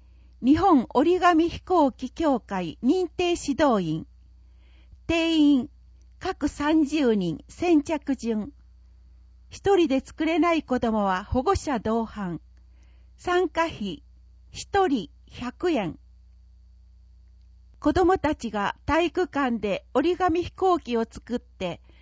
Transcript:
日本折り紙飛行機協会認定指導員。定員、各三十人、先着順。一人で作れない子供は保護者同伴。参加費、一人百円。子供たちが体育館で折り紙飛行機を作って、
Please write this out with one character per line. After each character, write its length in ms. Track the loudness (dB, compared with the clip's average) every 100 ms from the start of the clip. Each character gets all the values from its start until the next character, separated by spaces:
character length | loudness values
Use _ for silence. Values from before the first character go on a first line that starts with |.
| -20 -20 -20 -2
日 140 | 2 4
本 280 | 6 4 4
折 240 | 2 2
り 60 | 4
紙 300 | 4 4 2
飛 140 | -4
行 280 | 0 2 2
機 200 | 0 -10
協 280 | -2 0 0
会 380 | -2 -8 -6 -2
認 240 | 0 0 -2
定 240 | -2 -2
指 300 | -2 -4 0
導 160 | 2 2
員。 260 | 0 -6 -8 -18 -20 -20 -20 -20 _ -20 -20 -10 -4
定 320 | 0 2 4
員、 320 | 4 4 0 -10 -20 -20 -20 -10
各 280 | -8 -6 -6
三 360 | -4 0 2 2
十 280 | 0 2
人、 300 | 2 -2 -6 -12
先 360 | -4 2 2
着 320 | 2 -4 -4 -6
順。 380 | -4 -6 -6 -14 -20 -20 -20 -20 -20 -20 -20 -20 -20
一 260 | -4 2 2
人 120 | 4
で 120 | 0
作 240 | -4 -4 -2
れ 140 | 2
な 140 | 2
い 80 | 0
子 180 | -2 -2
供 240 | 0 0
は 200 | 0 -2
保 180 | -2 -2
護 140 | 0 -2
者 240 | -2 -4
同 260 | -2 -4 -4
伴。 360 | -8 -8 -8 -12 -20 -20 -20 -20 -20 -20 -10
参 320 | -2 0 0
加 160 | -2 -4
費、 380 | -6 -10 -10 -16 -20 -20 -20 -20
一 360 | -18 -4 0 2
人 220 | 0 -4 -14 -20
百 440 | -14 -12 -6 -2
円。 260 | -2 -4 -8 -18 -20 -20 -20 -20 -20 -20 -20 -20 -20 -20 -20 -20 -20 -20 -20 -20 -4
子 140 | 0
供 240 | 2 2 2
た 180 | 0 -4
ち 160 | -6
が 240 | -4 -4 -6 -2
体 220 | 0 0
育 200 | -2 -4
館 320 | -2 -2 -2
で 260 | -4 -6 -2
折 180 | 0 0
り 60 | 0
紙 260 | 0 0
飛 100 | -4
行 260 | -2 0 0
機 180 | 0 -4
を 80 | -4
作 260 | -8 -8 -8
っ 40 |
て、 420 | -8 -10 -8 -8 _ _